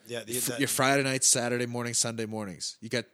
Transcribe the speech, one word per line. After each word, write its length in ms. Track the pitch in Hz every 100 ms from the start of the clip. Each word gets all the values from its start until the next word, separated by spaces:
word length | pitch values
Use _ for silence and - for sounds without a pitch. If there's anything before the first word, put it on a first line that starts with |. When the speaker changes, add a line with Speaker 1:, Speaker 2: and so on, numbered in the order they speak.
| 110
Speaker 1:
Yeah, 160 | 117
the, 140 | 107 123
Speaker 2:
F-, 80 |
Speaker 1:
the 120 | 120 123
Speaker 2:
your 80 | 139
Friday 340 | - 131 139
night, 220 | 135 131
Saturday 420 | - 131 120 123 120
morning, 260 | 120 120
Sunday 300 | 113 120 113 110
mornings. 500 | 110 101 85 - -
You 80 | 113
get, 200 | 120 -